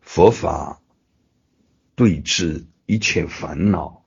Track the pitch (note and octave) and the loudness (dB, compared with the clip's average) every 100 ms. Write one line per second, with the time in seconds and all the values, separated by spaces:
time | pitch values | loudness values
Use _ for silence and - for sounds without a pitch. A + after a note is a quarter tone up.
0 | - - G2 A#2+ E2 D2+ C#2+ - _ _ | -6 4 4 4 -4 -6 -8 -14 _ _
1 | _ _ _ _ _ _ _ _ _ - | _ _ _ _ _ _ _ _ _ 2
2 | A#2 D#2+ D2+ - E2+ D2+ - _ - G#2+ | 2 2 -4 -2 -2 -4 -12 _ -4 -2
3 | - F2 D2+ - - - G2+ F2 D2 - | 0 -2 -4 -8 -10 -2 0 0 -4 -14